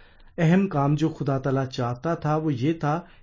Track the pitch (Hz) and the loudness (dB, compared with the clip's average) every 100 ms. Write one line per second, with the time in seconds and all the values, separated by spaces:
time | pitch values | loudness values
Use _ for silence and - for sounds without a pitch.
0 | - - - - 160 185 196 147 143 147 | -20 -20 -14 0 4 4 4 2 2 2
1 | 160 160 143 139 139 135 131 - 120 123 | 0 -2 -2 -2 0 -2 -2 -4 -4 -4
2 | 165 160 151 156 156 120 143 165 147 165 | -4 -2 0 0 0 0 0 0 -2 -2
3 | - - | -6 -18